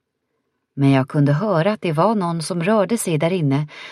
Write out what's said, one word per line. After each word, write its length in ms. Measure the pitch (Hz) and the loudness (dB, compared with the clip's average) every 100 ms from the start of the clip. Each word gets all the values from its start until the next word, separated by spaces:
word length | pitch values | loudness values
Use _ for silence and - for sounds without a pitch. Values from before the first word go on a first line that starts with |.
| _ _ _ _ _ _ _ | _ _ _ _ _ _ _
Men 160 | - 139 | 0 2
jag 180 | 135 - | 2 2
kunde 240 | 156 143 | 2 2
höra 400 | 147 214 165 180 | 2 0 0 0
att 80 | 214 | -2
det 120 | 180 | -2
var 220 | 156 196 | 0 0
någon 280 | 220 170 170 | 0 -2 -4
som 200 | 156 180 | -6 -4
rörde 360 | 170 220 180 233 | 0 0 0 -2
sig 200 | 190 151 | -2 -2
där 140 | 165 | 0
inne, 360 | 185 143 139 151 - - | 0 0 0 -4 -12 -20